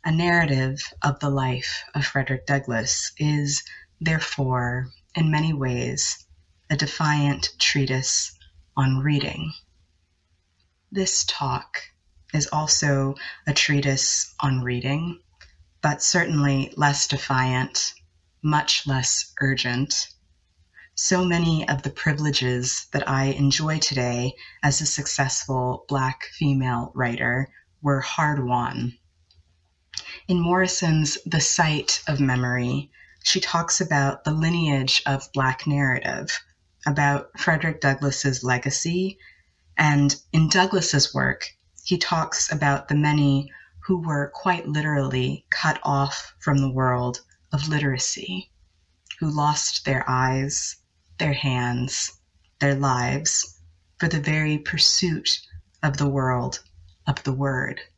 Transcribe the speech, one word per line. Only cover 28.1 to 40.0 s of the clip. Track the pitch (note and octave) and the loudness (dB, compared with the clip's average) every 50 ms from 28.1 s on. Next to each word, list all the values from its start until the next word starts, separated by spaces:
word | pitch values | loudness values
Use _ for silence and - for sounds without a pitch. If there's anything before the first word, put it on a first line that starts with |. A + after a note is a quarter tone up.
| - - D#3 D3+ D3+ C#3+ B2+ B2 B2 A#2+ A#2+ B2 B2 B2 A#2+ A#2+ - _ _ _ _ _ _ _ _ - _ _ _ _ _ _ _ _ _ _ - - - - - - - - | -2 0 0 0 0 0 0 0 0 0 0 -2 -4 -4 -6 -6 -8 _ _ _ _ _ _ _ _ -20 _ _ _ _ _ _ _ _ _ _ -12 -12 -12 -12 -18 -16 -2 0
In | F3+ F3 | 0 2
Morrison's | E3+ E3+ F3 F3+ F#3+ F#3 - - F3+ E3 D#3 D#3 D3+ C#3+ - - - | 4 4 4 4 4 2 2 0 2 4 4 4 4 2 -2 -6 -6
The | E3 - D#3 | -2 0 2
Sight | C#3+ - - - E3 D#3 D3+ D3+ - - - - - | 2 2 2 2 2 2 2 0 0 -2 -2 -2 0
of | - D3 C#3 | -2 0 2
Memory, | C#3+ C3 B2+ B2 B2 B2 B2 B2+ A#2+ B2 C3+ C#3 C#3+ - _ - - - - _ - | 2 2 2 2 2 0 0 0 0 0 0 -2 -4 -6 _ -20 -20 -20 -20 _ 0
she | - - F#3+ | 0 0 2
talks | - - - E3+ E3 - - - | 0 0 0 -2 0 0 0 -2
about | F#3 C#3+ D#3 C#3+ C#3 C#3 C#3 - - | 0 2 2 2 2 2 0 -2 -2
the | D#3 D3+ | -2 0
lineage | D#3 D#3+ E3 E3+ F3 E3+ D3+ C#3+ C3+ C3 B2+ - - - | 2 2 2 2 2 2 2 2 2 2 2 0 0 2
of | - C3+ C3 - - - | 0 -2 -2 -4 -6 -2
Black | C#3 C3 C3 C3 - - | 0 0 0 0 0 -2
narrative, | D3+ D3 C#3+ C#3+ C3 B2+ - - - - - - - - - - _ _ _ _ _ _ _ - | 0 0 2 2 2 0 0 -2 -4 -6 -6 -6 -6 -6 -8 -8 _ _ _ _ _ _ _ -4
about | D3+ C#3+ D3 D3 C#3+ C#3+ C#3+ - - _ | -2 0 2 2 2 2 0 -4 -8 _
Frederick | - - - D#3+ D#3 - D#3+ D3+ - | -4 0 0 0 2 0 -2 -4 0
Douglass's | - C#3 C3+ C3+ D3 C#3 C3+ - - C#3 C3 - - | 0 0 0 2 0 -2 -2 0 0 0 -2 0 0
legacy, | B2+ B2 B2 - C#3 C#3 - - E3 E3+ F3+ F#3 F#3+ - _ - - - _ _ _ _ _ _ _ - | 0 0 0 0 -2 -4 -2 -2 0 0 0 0 -2 -4 _ -20 -20 -20 _ _ _ _ _ _ _ -2
and | - D3+ D3+ D3 C#3+ | 2 2 4 6 6